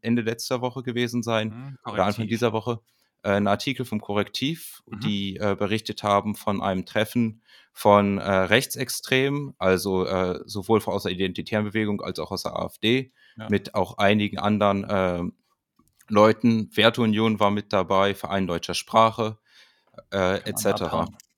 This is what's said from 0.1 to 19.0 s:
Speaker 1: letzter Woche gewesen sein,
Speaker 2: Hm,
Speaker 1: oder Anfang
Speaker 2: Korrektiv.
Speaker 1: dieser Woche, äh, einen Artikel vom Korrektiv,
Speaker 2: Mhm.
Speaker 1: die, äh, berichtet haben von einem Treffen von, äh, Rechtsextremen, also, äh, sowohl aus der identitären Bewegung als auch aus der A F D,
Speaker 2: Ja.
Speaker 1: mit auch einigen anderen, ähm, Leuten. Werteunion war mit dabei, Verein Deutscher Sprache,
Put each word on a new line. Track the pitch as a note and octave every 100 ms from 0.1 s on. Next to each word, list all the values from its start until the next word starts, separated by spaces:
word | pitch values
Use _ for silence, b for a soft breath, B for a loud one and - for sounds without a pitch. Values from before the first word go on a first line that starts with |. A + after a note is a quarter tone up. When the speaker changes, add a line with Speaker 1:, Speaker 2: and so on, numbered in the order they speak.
| A#2+
Speaker 1:
letzter | A2 A#2 - B2+
Woche | B2 C3
gewesen | B2 A#2+ A#2+ A#2+
sein, | A#2 A2+ A2
Speaker 2:
Hm, | A2+ C#3 C3 A#2+
Speaker 1:
oder | G#2+
Anfang | F#2+ G#2
Speaker 2:
Korrektiv. | G#2+
Speaker 1:
dieser | A2 A#2
Woche, | A2 A#2+ A2+ _ _ _ _
äh, | G#2+
einen | G2+ G2+
Artikel | G#2 - C3
vom | B2 G#2+
Korrektiv, | - G#2 G2 - C3+ D#3+ - - -
Speaker 2:
Mhm. | G#2
Speaker 1:
die, | A#2 G2+ G2 F#2+
äh, | G#2 G2
berichtet | G2+ A2 - -
haben | G#2 G2+ G#2 G2+
von | - G2
einem | G2 F#2 -
Treffen | A2 A2 A#2+ A2+ A2 b b b
von, | - G#2+ G2+ G2+ G2
äh, | G2
Rechtsextremen, | F#2+ F#2 A2+ - - C3 - - C3 C#3 C#3+ C#3 -
also, | F#2+ F#2 G2 F#2 F#2
äh, | F#2 F#2 F2+
sowohl | - G2+ F#2 A2
aus | G#2+ F#2+
der | F2+
identitären | F#2 F#2+ F2+ - G#2+
Bewegung | G#2 A2 G#2+ G#2
als | - E2+
auch | D#2
aus | F#2
der | - -
A | E2+
F | -
D, | A2 C3 C3+ b b b
Speaker 2:
Ja. | A2
Speaker 1:
mit | G2+ -
auch | - F2+ -
einigen | G2+ G#2+ G#2 G2+
anderen, | G#2 G#2 G#2 G2 F#2+
ähm, | G2 F#2 F2 F2+ - _ _ _ _ _ _ -
Leuten. | G#2 G#2+ A2 A#2+ A2+ G2+
Werteunion | - A2+ B2 A2+ G#2+ A2+ G#2+
war | G2+
mit | G#2 -
dabei, | G2+ E2+ F#2+ G2+
Verein | G2 - G2 F2+
Deutscher | E2+ -
Sprache, | E2+ - A2+